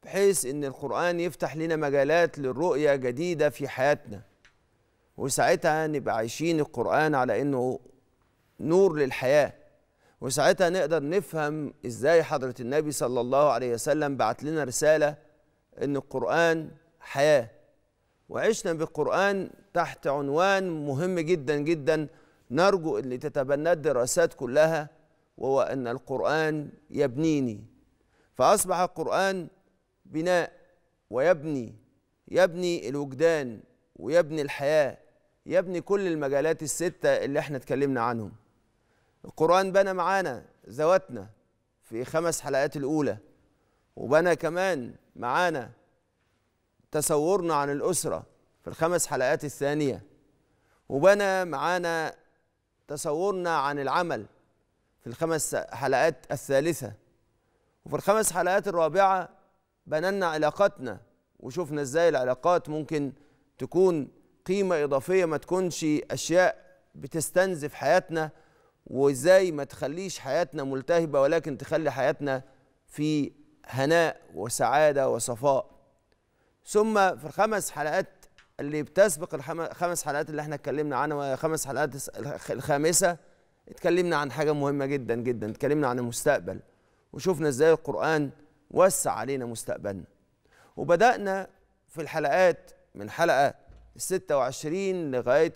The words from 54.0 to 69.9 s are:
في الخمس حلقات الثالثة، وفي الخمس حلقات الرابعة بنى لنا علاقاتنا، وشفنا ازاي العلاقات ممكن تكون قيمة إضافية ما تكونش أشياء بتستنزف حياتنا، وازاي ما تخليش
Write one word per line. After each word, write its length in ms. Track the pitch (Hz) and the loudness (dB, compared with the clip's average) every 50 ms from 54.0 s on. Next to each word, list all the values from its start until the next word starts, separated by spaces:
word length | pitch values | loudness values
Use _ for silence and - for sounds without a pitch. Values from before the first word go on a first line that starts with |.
| 180 170 143 113 101 - _ _ _ _ _ _ _ _ _ _ _ _ _ _ | 0 0 -2 -6 -6 -12 _ _ _ _ _ _ _ _ _ _ _ _ _ _
في 60 | _ | _
الخمس 480 | 131 120 - 165 165 165 156 - - - | -16 -8 -4 -2 -2 -2 -2 -2 -4 -4
حلقات 720 | 120 82 - - 117 127 135 135 127 143 165 156 - - - - | -6 -6 -6 -10 -4 -2 0 2 4 4 2 0 -2 -8 -10 -10
الثالثة، 600 | 139 - - 139 135 139 165 165 - 131 107 107 - _ _ _ _ _ _ _ _ _ _ _ _ _ _ _ _ _ | -10 -4 0 0 2 2 2 -2 -4 -6 -12 -14 -14 _ _ _ _ _ _ _ _ _ _ _ _ _ _ _ _ _
وفي 120 | - 139 | -8 -8
الخمس 360 | 147 - - 202 220 214 - 160 | -6 2 2 2 2 2 0 0
حلقات 360 | 180 170 180 185 202 202 196 | 0 0 2 0 0 0 -2
الرابعة 600 | 185 175 165 156 147 185 196 190 190 185 170 - - _ _ _ _ _ _ _ _ _ _ | -2 0 0 0 2 4 4 4 4 0 -2 -6 -12 _ _ _ _ _ _ _ _ _ _
بنى 240 | - 147 156 165 185 | -4 -4 -2 0 0
لنا 160 | 202 202 190 | 0 0 -2
علاقاتنا، 720 | 170 156 156 156 147 147 - 202 202 - - 131 123 101 90 - _ _ _ _ _ _ _ | -2 0 2 0 0 2 2 2 2 2 -2 -10 -10 -10 -10 -14 _ _ _ _ _ _ _
وشفنا 420 | - 131 127 170 180 135 151 147 143 | -16 -12 -6 -6 -6 -4 -4 -4 -4
ازاي 260 | 131 123 160 170 170 | -2 0 2 2 4
العلاقات 600 | 151 135 127 127 127 - - 170 180 170 - - | 4 2 0 0 -2 0 2 2 2 2 0 -2
ممكن 440 | 151 156 151 - 160 151 143 139 131 _ _ _ _ _ _ _ _ _ | -8 -8 -6 -4 -4 -4 -4 -4 -8 _ _ _ _ _ _ _ _ _
تكون 500 | - 127 - 165 190 190 175 156 131 - _ _ _ _ _ _ _ | -12 -4 2 4 4 4 4 2 -2 -6 _ _ _ _ _ _ _
قيمة 380 | - 185 202 196 185 180 156 147 | -4 -2 0 0 0 0 0 0
إضافية 400 | 143 143 135 127 - 180 190 180 | 0 0 -2 0 2 2 2 2
ما 120 | 165 156 | 2 0
تكونش 500 | 143 - - 170 185 190 180 147 - 160 156 151 139 - - | -4 -4 -2 -2 0 0 -2 -2 -2 -2 0 0 0 -2 -4
أشياء 720 | - 135 - - 160 180 185 175 - - - - - _ _ _ _ | -8 -8 -4 2 4 4 4 4 2 -2 -10 -20 -20 _ _ _ _
بتستنزف 800 | 147 151 143 - 165 143 - - 180 185 190 185 156 139 143 - | -16 -16 -8 -6 -6 -6 0 2 2 2 2 0 -4 -6 -10 -8
حياتنا، 560 | - 135 135 160 185 180 - 160 165 156 156 - _ _ _ _ _ _ _ _ _ _ | -4 0 4 4 4 2 0 -4 -4 -4 -4 -6 _ _ _ _ _ _ _ _ _ _
وازاي 640 | - - 123 139 143 143 123 127 165 185 190 190 185 160 | -10 -2 2 2 2 2 2 4 6 6 6 6 4 -2
ما 120 | 147 139 | -4 -8
تخليش 540 | - - - - 135 | -10 -8 -8 -8 -6